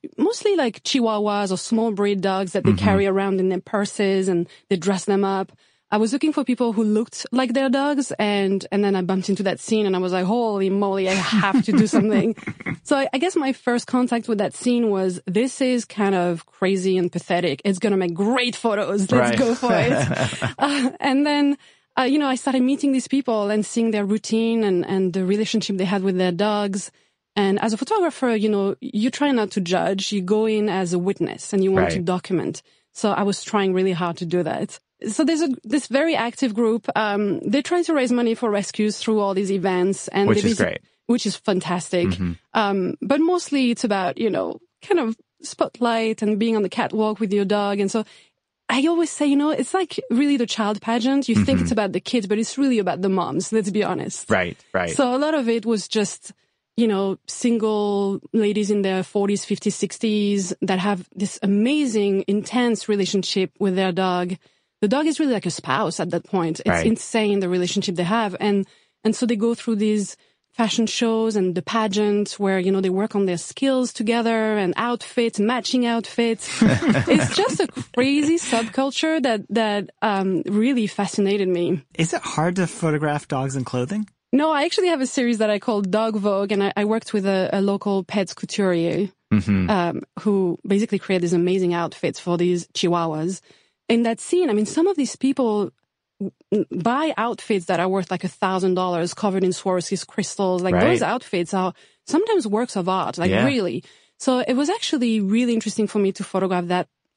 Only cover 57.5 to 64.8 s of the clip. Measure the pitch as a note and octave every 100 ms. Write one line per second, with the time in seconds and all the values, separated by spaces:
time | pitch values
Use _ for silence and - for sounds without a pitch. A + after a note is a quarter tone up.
57.5 | A#3 G#3+ G#3+ G#3 G3+ G3 G3 - A3+ G#3
58.5 | G#3 G3+ G#3 F#3+ F#3+ F#3 G#3 G3+ G3+ -
59.5 | G3+ G#3+ - G3 - A3+ G#3 G3+ G3+ F#3
60.5 | F#3+ F#3+ F#3 F#3+ G3 - F#3 G3 - G3
61.5 | G3+ A3+ D4+ C#4+ G#3+ G3+ G3 - G3+ -
62.5 | A#3+ A#3+ A3 - G#3 F#3 G3+ F3+ - F#3
63.5 | - G3+ F#3 F#3+ F3 F#3+ F3+ F3+ F#3 _
64.5 | _ _ -